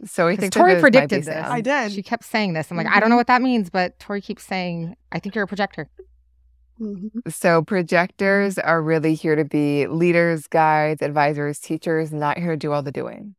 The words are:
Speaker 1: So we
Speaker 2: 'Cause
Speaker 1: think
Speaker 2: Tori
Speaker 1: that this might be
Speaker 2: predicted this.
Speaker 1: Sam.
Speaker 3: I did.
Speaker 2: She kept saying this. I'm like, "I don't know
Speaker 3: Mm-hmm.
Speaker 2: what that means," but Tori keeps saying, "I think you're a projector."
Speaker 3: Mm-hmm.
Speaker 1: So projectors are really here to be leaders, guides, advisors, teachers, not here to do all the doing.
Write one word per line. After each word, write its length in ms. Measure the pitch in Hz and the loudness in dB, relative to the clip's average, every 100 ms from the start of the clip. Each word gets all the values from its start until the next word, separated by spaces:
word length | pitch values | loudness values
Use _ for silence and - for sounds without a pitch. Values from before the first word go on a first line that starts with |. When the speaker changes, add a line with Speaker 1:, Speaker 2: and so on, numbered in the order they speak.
Speaker 1:
So 220 | - - 170 | -8 -2 0
we 80 | 190 | 0
Speaker 2:
'Cause 40 | |
Speaker 1:
think 100 | 190 | 0
Speaker 2:
Tori 180 | 185 359 | 4 6
Speaker 1:
that 20 | 359 | 6
this 60 | |
might 80 | 277 | 6
be 0 | |
Speaker 2:
predicted 280 | 240 285 - | 6 4 0
this. 60 | 151 | -4
Speaker 1:
Sam. 260 | 156 127 | -6 -4
Speaker 3:
I 80 | 240 | -4
did. 320 | 226 285 214 | -2 -2 -2
Speaker 2:
She 100 | 202 | -8
kept 220 | 190 233 | -8 -10
saying 300 | - 220 202 | -4 -2 -2
this. 160 | 160 156 | -2 -4
I'm 40 | 170 | -4
like, 120 | 156 | 0
"I 100 | 202 | 4
don't 100 | 220 | 4
know 60 | |
Speaker 3:
Mm-hmm. 40 | 240 | 4
Speaker 2:
what 80 | 240 | 4
that 120 | 247 | 2
means," 280 | 254 240 180 | 2 0 0
but 260 | 190 180 - | -2 -2 -6
Tori 200 | - 202 | -10 -8
keeps 220 | - 202 | -8 -12
saying, 540 | - 190 180 170 165 - _ | -8 -6 -6 -6 -8 -12 _
"I 80 | 175 | -10
think 160 | 202 214 | -6 -4
you're 80 | |
a 20 | 196 | -4
projector." 420 | 196 196 - 151 - - _ _ _ _ _ _ - | -4 -4 -6 -14 -16 -20 _ _ _ _ _ _ -12
Speaker 3:
Mm-hmm. 480 | 214 202 214 220 - | -10 -10 -10 -10 -12
Speaker 1:
So 340 | - 190 165 | -2 2 2
projectors 960 | 156 196 165 175 180 - 196 196 202 190 | 2 -2 0 0 0 -2 0 2 0 -2
are 240 | - 165 | 0 0
really 320 | 156 160 156 | 2 0 0
here 220 | 160 165 156 | 0 0 0
to 80 | |
be 420 | 147 151 147 143 135 | 0 0 0 0 0
leaders, 600 | 165 175 170 170 160 - | 0 2 4 2 0 0
guides, 560 | 165 156 151 151 156 | 2 4 4 0 -2
advisors, 560 | 147 147 147 147 147 147 | -2 2 0 0 -4 -6
teachers, 540 | - 160 180 160 160 | -8 -6 -2 -2 -2
not 260 | 151 147 147 | -4 -4 -2
here 140 | 175 | -2
to 40 | 156 | -2
do 160 | 151 | -2
all 100 | 147 | -4
the 100 | 139 | -4
doing. 420 | 139 120 113 208 | -8 -8 -12 -18